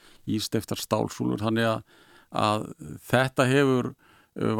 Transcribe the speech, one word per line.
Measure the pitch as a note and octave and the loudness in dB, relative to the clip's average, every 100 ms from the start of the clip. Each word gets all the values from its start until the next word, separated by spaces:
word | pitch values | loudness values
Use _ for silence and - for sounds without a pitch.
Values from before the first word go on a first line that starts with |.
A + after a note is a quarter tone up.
| - - - | -20 -14 -4
ísteyptar | G#2+ - A#2 - - | -4 -2 -4 -2 -6
stálsúlur. | - G#2+ G#2+ - B2 B2 | -2 -2 -2 -2 -2 -2
Þannig | A2 A2+ A2+ | 0 0 0
að, | A2 - - - - _ | 0 -6 -20 -20 -20 _
að | - G#2+ G#2+ - - D2+ E2+ - | -2 0 0 -4 -12 -14 -12 0
þetta | A#2+ C3 - B2+ | 2 2 2 4
hefur, | C3+ C#3 B2+ A#2+ | 4 4 2 0
uh, | B2+ _ - _ - A2+ | -6 _ -20 _ -2 0